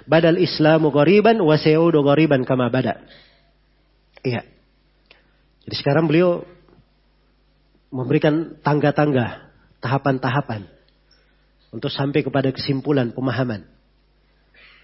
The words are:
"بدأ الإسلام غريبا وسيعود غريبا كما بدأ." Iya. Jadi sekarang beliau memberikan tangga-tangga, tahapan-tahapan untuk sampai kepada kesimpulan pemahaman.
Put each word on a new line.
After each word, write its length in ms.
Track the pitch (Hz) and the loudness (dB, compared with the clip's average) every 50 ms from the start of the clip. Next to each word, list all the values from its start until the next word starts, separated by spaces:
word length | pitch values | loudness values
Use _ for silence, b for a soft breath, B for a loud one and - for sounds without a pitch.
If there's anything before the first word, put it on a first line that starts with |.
| B - | B 0
"بدأ 220 | 147 165 165 165 | 2 4 4 4
الإسلام 560 | 165 190 180 - - - 156 151 160 160 160 | 2 2 0 -2 0 2 2 4 4 4 2
غريبا 560 | 151 131 147 147 160 196 208 196 226 226 226 | 2 2 2 4 4 4 4 4 4 2 2
وسيعود 540 | 185 151 156 147 - 160 151 160 165 170 160 | 2 2 2 2 2 2 2 2 2 2 2
غريبا 480 | 151 139 143 143 151 160 151 147 131 127 | 2 2 2 2 2 2 2 2 0 0
كما 240 | 117 131 127 123 117 | 0 -2 -2 -2 -2
بدأ." 260 | 120 131 127 110 - - b b b b b b b b b b _ _ _ _ _ _ _ _ _ _ _ _ _ _ - | -2 -2 -2 -4 -6 -8 b b b b b b b b b b _ _ _ _ _ _ _ _ _ _ _ _ _ _ -8
Iya. 240 | 131 117 - - _ _ _ _ _ _ _ _ _ _ _ _ b b b b b b b b b _ _ _ | -6 -6 -6 -8 _ _ _ _ _ _ _ _ _ _ _ _ b b b b b b b b b _ _ _
Jadi 100 | - 113 - | -12 -10 -4
sekarang 320 | - 143 143 156 165 165 | 0 0 2 2 2 2
beliau 320 | 151 165 180 175 175 - - - - _ _ _ _ _ _ _ _ _ _ _ _ _ _ _ _ _ _ _ _ _ _ _ _ _ _ _ | 2 2 2 2 0 -2 -6 -14 -20 _ _ _ _ _ _ _ _ _ _ _ _ _ _ _ _ _ _ _ _ _ _ _ _ _ _ _
memberikan 640 | - 127 127 123 135 151 - 156 147 160 165 - - - - | -10 -6 -2 0 0 2 2 2 0 0 -4 -6 -10 -6 -4
tangga-tangga, 880 | 147 151 147 147 147 143 - 151 151 139 127 113 95 - - - _ _ _ _ _ _ _ - | -2 0 0 0 0 0 0 0 2 0 0 -2 -4 -8 -14 -20 _ _ _ _ _ _ _ -6
tahapan-tahapan 800 | 123 131 135 - 143 131 127 131 127 120 143 143 - 113 107 95 - _ _ _ _ _ _ _ _ _ _ _ _ _ _ _ _ _ _ _ _ | -4 -4 -2 -2 -2 -2 -2 -4 -4 -4 -4 -4 -6 -10 -12 -14 -18 _ _ _ _ _ _ _ _ _ _ _ _ _ _ _ _ _ _ _ _
untuk 220 | - 113 - 143 | -12 -8 -8 -6
sampai 320 | - - 139 139 139 151 131 | -6 -6 -4 -2 -2 -2 -2
kepada 240 | 131 120 139 131 135 | -2 -2 -2 -2 -2
kesimpulan 640 | 135 - - - 139 135 131 143 151 139 123 117 | -4 -6 -6 -6 -6 -4 -2 -2 0 0 -2 -2
pemahaman. 560 | - 127 127 131 117 117 131 123 110 98 82 - _ _ _ _ _ _ _ _ _ _ _ _ _ _ _ _ b b b b b b | -4 -6 -6 -4 -4 -4 -4 -6 -6 -10 -12 -18 _ _ _ _ _ _ _ _ _ _ _ _ _ _ _ _ b b b b b b